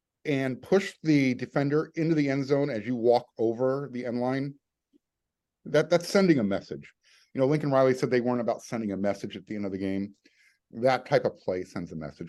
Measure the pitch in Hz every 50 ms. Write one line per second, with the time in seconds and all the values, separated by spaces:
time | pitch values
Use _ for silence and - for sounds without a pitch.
0 | _ _ _ _ - 156 143 135 135 131 127 120 - - 185 190 190 - - _
1 | - 156 151 143 135 131 123 - 127 120 - 147 139 143 147 151 160 156 - 165
2 | 160 160 170 151 147 139 135 139 139 123 143 139 143 143 127 107 101 117 127 117
3 | 110 120 120 123 - _ _ - 113 113 117 113 127 131 131 139 143 131 123 120
4 | 123 123 117 120 120 127 131 139 139 143 139 _ _ _ _ _ _ _ _ _
5 | _ _ _ _ _ _ _ _ _ _ _ _ - 165 165 196 196 - 175 175
6 | 170 - - 202 196 185 160 135 110 98 98 90 - - 78 71 - - _ _
7 | _ _ _ _ _ _ - 131 135 131 151 151 143 143 135 135 135 131 127 127
8 | - 127 123 123 117 123 123 123 113 110 113 - - - - 113 113 107 98 95
9 | 98 101 98 - - 104 - 101 92 - 110 104 101 98 95 95 98 95 95 98
10 | 98 104 101 _ _ _ _ _ _ _ _ _ _ _ - 117 117 131 127 127
11 | - - 143 127 - 110 - - - - 92 92 90 - - 98 87 82 85 80
12 | 76 71 - - 85